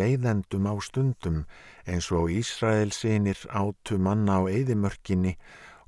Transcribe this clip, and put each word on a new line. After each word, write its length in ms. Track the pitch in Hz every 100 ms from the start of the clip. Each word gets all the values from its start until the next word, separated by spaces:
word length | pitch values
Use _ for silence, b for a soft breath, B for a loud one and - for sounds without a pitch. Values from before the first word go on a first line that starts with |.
leiðendum 640 | 104 131 123 104 - 98 98
á 80 | 104
stundum, 640 | - 131 135 120 90 80 71 B B B
eins 260 | B 87 -
og 220 | 87 85
Ísraelsynir 1120 | 95 117 - 113 107 104 - 110 107 101 95 -
átu 480 | 104 101 101 - 101
manna 400 | 95 107 101 95
á 100 | 95
eyðimörkinni, 840 | 104 131 107 98 - - 92 92 90 B B B B